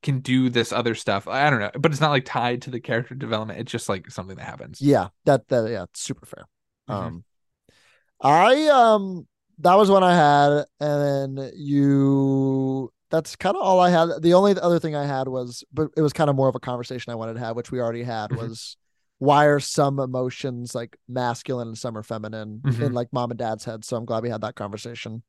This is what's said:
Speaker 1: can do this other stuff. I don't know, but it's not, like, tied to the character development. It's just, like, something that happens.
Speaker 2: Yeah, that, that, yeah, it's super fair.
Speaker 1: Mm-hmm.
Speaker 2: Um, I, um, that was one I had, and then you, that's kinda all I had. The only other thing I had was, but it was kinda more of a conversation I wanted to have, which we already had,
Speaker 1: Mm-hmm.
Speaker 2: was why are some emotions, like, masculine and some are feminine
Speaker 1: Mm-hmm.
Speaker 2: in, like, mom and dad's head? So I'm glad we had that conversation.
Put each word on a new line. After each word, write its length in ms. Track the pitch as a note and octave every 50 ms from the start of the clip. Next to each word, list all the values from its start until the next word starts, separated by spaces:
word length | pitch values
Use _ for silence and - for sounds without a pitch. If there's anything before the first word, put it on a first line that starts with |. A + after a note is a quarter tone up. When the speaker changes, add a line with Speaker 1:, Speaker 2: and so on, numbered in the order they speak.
| -
Speaker 1:
can 160 | D3+ C#3 B2+
do 280 | B2 - B2+ C3 B2+ B2+
this 220 | A#2+ A#2+ A2+ -
other 240 | - A#2 A#2 A#2 A2
stuff. 320 | - - - G2+ G2 -
I 220 | E2+ G#2 C3 C#3+ D3+
don't 100 | C#3 A2+
know, 120 | G2+ G2+ - -
but 120 | D3 E3
it's 100 | D3 B2
not, 100 | D3+ D3+
like, 140 | D3 C3+ C3+
tied 380 | - - C3 A#2+ A#2+ B2 B2 -
to 80 | -
the 80 | B2 A#2
character 360 | - - A#2+ A#2 B2 - B2+
development. 440 | C3+ - A2+ A2+ A2 A2 A2 F#2+ -
It's 120 | A2 -
just, 180 | - A2+ - -
like, 200 | G2+ F#2 D#2+ -
something 260 | - - F#2 F#2+ F#2+
that 80 | - -
happens. 400 | A2+ - - - - - - C3+
Speaker 2:
Yeah, 240 | C#3+ C#3 A2+ F2+ F2+ _ _ _
that, 220 | D#3 C#3 B2 -
that, 220 | _ C3+ B2 A2 A2
yeah, 120 | A#2+ G2 F2+
it's 180 | - _ -
super 240 | - - - _ -
fair. 200 | - - - - _ _ _ _ _ _ _ _ -
Speaker 1:
Mm-hmm. 180 | A2 G2+ F#2
Speaker 2:
Um, 160 | E2 E2 F2 - _ _ _ _ _ _ _ _ _ _ _ _ _ _ _ _ _ _ _
I, 460 | - C#3 D3 D#3+ F#3 A3+ C4 D4 D#4
um, 600 | D4+ D4 C4 A#3 A3+ A3 G#3 G3 F#3+ F#3 F3 - _ _ _ _ _ _ -
that 160 | D3+ F3 F3+
was 140 | G3+ G#3+ F#3+
one 120 | G3 G3 F#3
I 120 | F3+ F3
had, 500 | F3 D3+ D3 D3 C#3+ C#3+ C#3+ D3 D3 D3 _ _ _
and 580 | D3 D3+ D3 D3 C#3+ C#3+ C#3 C#3 C#3 C3+ C3+ C3+
then 120 | C3+ B2 -
you, 1400 | - D3 C#3+ C#3+ C#3+ C#3 C#3 C#3 C#3 C#3 C#3 C#3 C#3 C#3 C3+ C3+ C3+ C3+ C3+ C3+ C3+ C3+ C3 C3 C3+ C3 A2+ _ _ _ _
that's 260 | - D#3+ D#3 - -
kinda 240 | _ - F#3 C4+ F#4+
all 200 | F#4 F#3+ F#3 F#3
I 100 | F3+ F3+
had. 320 | F3 E3 E3 E3+ D#3+ -
The 120 | D#3+ E3+ F3
only 260 | F3+ G3 G3+ G3 F3+
other 200 | A2 B2 E3+ E3
thing 160 | - D#3+ D3+
I 100 | D3 C#3+
had 220 | C#3+ C#3 C3 C3
was, 360 | C3 B2+ B2+ B2+ B2 A#2+ - - _ -
but 160 | C#3 D#3 D3 _
it 40 | -
was 120 | D#3 D3 -
kinda 200 | - D#3+ D3 C#3+
more 140 | C3+ C3+ C3+
of 60 | B2
a 40 | B2+
conversation 520 | - C3 B2 A#2+ A#2+ - B2+ B2 - -
I 40 | A#2+
wanted 180 | A2+ A2+ A#2 A2+
to 40 | A#2
have, 160 | B2 A2+ A#2
which 160 | A#2+ A#2 -
we 80 | - B2
already 220 | A#2+ A#2 A#2 A#2 A#2+
had, 280 | B2 A#2 A2 G#2+ G#2
Speaker 1:
Mm-hmm. 160 | - A2+ A2+
Speaker 2:
was 300 | A2+ A2+ A2+ - - - _ _ _ _ _ _ _ _ _
why 260 | C3+ C#3 C#3+ C#3+ D3+
are 140 | D3 D3 C#3+
some 400 | C#3 - - - C#3+ C#3 C#3 C#3
emotions, 760 | C3+ B2+ B2+ B2+ B2+ B2+ - - - C3+ B2 A#2+ A#2+ A#2 -
like, 220 | B2 A#2+ A#2 _ _ _
masculine 600 | - B2 B2+ B2 A#2+ A#2 - - - C3+ A#2+ A#2+ A2+
and 80 | A2+
some 200 | A2+ - A#2+ A2
are 60 | A2 A2
feminine 640 | - A2+ A2 G#2+ G#2+ G#2+ A2 G#2+ G#2+ G#2+ A2 C3+
Speaker 1:
Mm-hmm. 220 | C#3+ A#2+ A2+ C3
Speaker 2:
in, 60 | C#3+ B2
like, 180 | A#2+ A#2+ - -
mom 180 | B2+ A#2+ A#2+
and 80 | A#2+ A2
dad's 260 | B2 A2+ A2 G#2+ -
head? 180 | A#2+ A2 A2+ G#2
So 120 | - B2+
I'm 80 | A#2 A#2
glad 180 | A#2+ A#2 A2+ A2+
we 60 | A#2+
had 120 | A2+ A2
that 140 | G#2+ G#2+ B2+
conversation. 680 | - G#2 G2+ G2+ G#2 - A#2 A#2+ A#2 - A#2+ A2 A#2 -